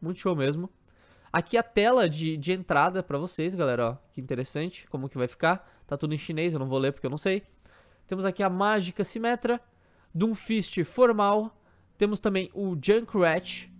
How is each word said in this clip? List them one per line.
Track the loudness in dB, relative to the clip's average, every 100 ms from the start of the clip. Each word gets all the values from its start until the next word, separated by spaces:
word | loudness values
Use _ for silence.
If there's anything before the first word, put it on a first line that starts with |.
muito | -10 -4
show | -2 0
mesmo. | 0 -2 -6 -12 _ _ _ _ _
Aqui | -4 0 0
a |
tela | 2 2 4 4 4
de, | 0 -4 -4
de | -4
entrada | -4 2 4 4 2
pra | -4 -4
vocês, | -4 -4 -4
galera, | 0 0 2 0
ó. | -2 -12
Que | -14
interessante, | -6 -6 -4 -6 -6 -8 -10
como | -8 -8
que | -4
vai | -4
ficar. | 2 2 2 -4 _ -10
Tá | -6
tudo | -4
em | -4
chinês, | -4 -2 0
eu | -2
não | -2
vou | 0
ler | 0
porque | -2 -6
eu |
não | -2
sei. | 0 -2 -4 _ _ -20 _ _ -10
Temos | -4
aqui | -2 0
a | -2
Mágica | 2 2 2 0 -4
Symmetra, | -6 -2 -2 0 0 -2 -4 _ _ _ _
Doomfist | -2 0 0 -2 -2 0 -4
formal. | -4 4 4 6 2 2 0 -10 _ _ _ -2
Temos | 0 0
também | 0 -2 -4
o | -4 -4 0
Junkrat, | 2 2 2 2 4 2 -4 -10 -12